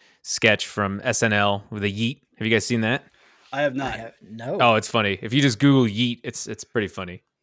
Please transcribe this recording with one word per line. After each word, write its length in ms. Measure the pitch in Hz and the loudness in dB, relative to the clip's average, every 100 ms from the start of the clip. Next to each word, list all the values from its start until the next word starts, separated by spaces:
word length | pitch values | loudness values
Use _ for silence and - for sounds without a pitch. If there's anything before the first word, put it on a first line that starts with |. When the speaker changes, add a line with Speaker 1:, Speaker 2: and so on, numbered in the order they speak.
| _ _ | _ _
Speaker 1:
sketch 420 | - - 113 104 - | -10 0 2 2 0
from 360 | - 101 101 | -2 -2 -2
S 180 | 127 110 | -4 0
N 120 | 113 | 2
L 320 | 104 101 101 - | 2 2 0 -6
with 140 | 107 | -6
a 80 | 101 | -4
yeet. 300 | 101 117 - _ - | -2 -4 -4 _ -8
Have 100 | 110 | 0
you 60 | |
guys 120 | 113 - | 2 2
seen 160 | 117 | 0
that? 220 | 110 139 - _ _ _ _ | 0 0 -4 _ _ _ _
Speaker 2:
I 100 | 135 | -4
have 140 | 147 131 | -2 -2
not. 180 | 131 | -6
Speaker 3:
I 40 | 107 | -8
have, 160 | 113 - | -12 -16
no. 360 | 98 110 120 190 | -18 -12 -6 2
Speaker 1:
Oh, 160 | 120 110 | 4 4
it's 120 | - | 2
funny. 320 | 117 101 95 | 0 0 -2
If 120 | 110 | -2
you 80 | 131 | 2
just 180 | 139 107 | 2 4
Google 260 | 143 135 113 | 4 6 4
yeet, 360 | 104 123 117 | 2 -2 -2
it's, 240 | 135 - - | -8 -10 -10
it's 160 | 110 | -10
pretty 240 | - 120 98 | -6 -4 -4
funny. 360 | - 90 90 _ _ | -6 -10 -12 _ _